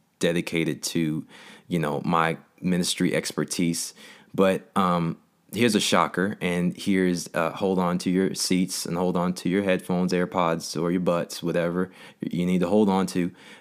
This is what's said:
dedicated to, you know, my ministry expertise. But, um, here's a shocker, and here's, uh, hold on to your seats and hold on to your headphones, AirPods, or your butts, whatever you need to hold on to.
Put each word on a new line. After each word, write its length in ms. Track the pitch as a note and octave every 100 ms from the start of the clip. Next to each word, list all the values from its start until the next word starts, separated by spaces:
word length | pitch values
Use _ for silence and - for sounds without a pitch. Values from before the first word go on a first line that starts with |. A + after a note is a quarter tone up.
| _ _
dedicated 600 | F2 E2+ E2 E2+ D#2 D2
to, 440 | - E2+ D#2 D#2 - - - - -
you 120 | F2
know, 240 | D2+ C#2+
my 320 | - E2+ E2 D#2+ - _
ministry 540 | F2 F2+ F2 - F2+
expertise. 800 | D#2+ - - D2+ - E2+ E2 - - - - -
But, 380 | - F#2+ F#2 - G2
um, 400 | F#2 F2 E2 - _ _ _
here's 220 | G2 A#2+
a 60 | G#2
shocker, 560 | - F#2+ E2+ - G2 -
and 360 | F2+ F2 F2 -
here's, 520 | - F#2+ F#2 F2 -
uh, 160 | - E2
hold 280 | - G2 F#2
on 200 | F2 F2+
to 120 | F#2
your 240 | F#2 F#2+
seats 520 | - - F#2 F#2 - -
and 100 | E2+
hold 200 | F2+ F2
on 160 | F2+
to 160 | F2+ F2
your 160 | F#2+
headphones, 480 | G2 F#2 - F2+ F2+
AirPods, 680 | F2+ F2+ F#2 E2+ E2 - -
or 120 | E2+
your 80 | F2+
butts, 420 | F2+ E2+ - -
whatever 480 | E2+ E2+ E2+ F2 F#2 - - -
you 260 | - E2+ F2
need 140 | F2+
to 80 | F2
hold 200 | G#2 G2+
on 180 | F#2+ F2+
to. 260 | F#2 F2 - - -